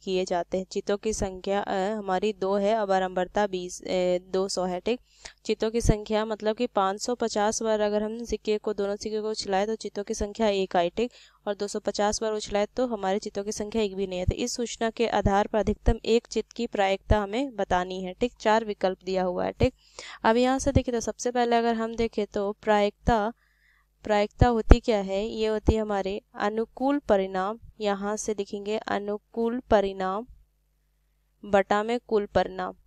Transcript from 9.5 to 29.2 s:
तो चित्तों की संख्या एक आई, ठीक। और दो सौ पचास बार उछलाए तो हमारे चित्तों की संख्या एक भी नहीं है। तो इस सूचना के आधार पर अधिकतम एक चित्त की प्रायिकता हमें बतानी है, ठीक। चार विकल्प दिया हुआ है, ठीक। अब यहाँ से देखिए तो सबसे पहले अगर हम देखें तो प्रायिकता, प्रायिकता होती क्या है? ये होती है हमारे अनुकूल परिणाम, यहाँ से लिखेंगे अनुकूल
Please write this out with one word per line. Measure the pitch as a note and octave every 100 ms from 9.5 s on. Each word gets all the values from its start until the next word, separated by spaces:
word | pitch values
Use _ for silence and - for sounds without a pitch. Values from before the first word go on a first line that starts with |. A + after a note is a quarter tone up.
| F#3+ G#3+
तो |
चित्तों | A3+ G3+ -
की | G3+
संख्या | A3 G#3 G#3 A3
एक | G3 F#3+ F#3
आई, | F3
ठीक। | - A#3+ - - _ G#3
और |
दो | G3 G#3
सौ | G#3
पचास | G#3 G#3 G#3 G#3+
बार | A3
उछलाए | G#3+ - G3+ G#3
तो | - B3+
हमारे | G#3+ F#3+ G3+
चित्तों | G#3 G3+
की | G3+
संख्या | G#3+ G#3 A3+
एक | G#3 F#3+
भी | G3
नहीं | F3+
है। |
तो | F#3
इस | - A#3+
सूचना | - A#3 - A3+
के | - A3+
आधार | G#3 G3+ G3 G#3
पर | A3
अधिकतम | G3+ G#3 - A3+
एक | - A3+ -
चित्त | A3+ -
की | - A#3
प्रायिकता | G#3+ G3 G3 - G#3+
हमें | G3 A3 C#4 G#3
बतानी | G3 F3+ F#3 F#3
है, | F3+ F#3
ठीक। | B3 -
चार | A3 A3
विकल्प | A3 G3+ F#3+ F#3+
दिया | F#3 F#3
हुआ | F#3 F3+
है, | F#3
ठीक। | - B3+ - _ - - -
अब | G#3+ A#3
यहाँ | B3+ C4+
से | C#4
देखिए | C4 B3+
तो | A#3
सबसे | A3+ - B3
पहले | B3 A#3+ A#3
अगर | A#3
हम | A3+ A3+ A3+
देखें | A3+ - G3+
तो | G#3 G3+
प्रायिकता, | - A3 G#3 G#3 - - A3+ G#3 - _ _ _ _ _ _
प्रायिकता | - G#3 G#3 - B3
होती | A3+ - A#3+
क्या | - G#3
है? | F#3+ G3 A3
ये | A3 A3
होती | G#3+ -
है | A3
हमारे | G#3+ G3+ F#3+ G#3 -
अनुकूल | A#3+ G#3 A3 A3+ - C4 C#4+
परिणाम, | - G3+ F#3+ F#3 F#3+ A#3 - -
यहाँ | G#3 G3 G3+ G#3+
से | -
लिखेंगे | G3+ G3+ G3+ G3+ G#3+
अनुकूल | - G3+ G3+ G#3